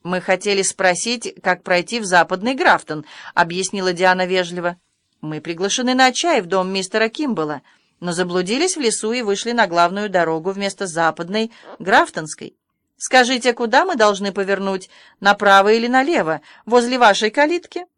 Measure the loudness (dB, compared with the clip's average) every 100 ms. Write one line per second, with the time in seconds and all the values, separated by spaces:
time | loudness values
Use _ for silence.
0 | -4 -6 -2 -2 0 0 -2 0 0 0
1 | -4 -6 -8 -6 -2 -2 0 -2 0 -6
2 | 2 2 2 -2 -4 0 2 2 0 -10
3 | -10 -20 -6 -2 0 -2 -4 -2 -2 2
4 | 2 2 2 0 -2 -4 -6 -6 _ _
5 | _ _ -10 -10 -8 -6 -4 -2 0 2
6 | 2 2 0 0 0 -2 -2 -4 -4 -2
7 | -2 -2 -4 -4 -4 -8 _ _ _ _
8 | -6 -4 -2 -2 -2 -2 -2 -2 -2 -2
9 | -4 -4 -4 -4 -2 0 0 2 2 0
10 | -2 0 0 -2 -4 -4 -6 -6 -8 -2
11 | -2 -2 -6 -4 -6 -10 -20 -10 2 2
12 | 2 -4 -10 -12 -16 _ _ _ _ _
13 | 0 2 2 0 -2 -2 2 2 2 2
14 | 2 2 -4 -4 -2 -2 -2 -6 -10 _
15 | _ _ 0 4 6 6 6 4 4 2
16 | 2 0 0 -4 _ -20 0 2 2 4
17 | 4 4 0 2 0 0 -6 -14 -14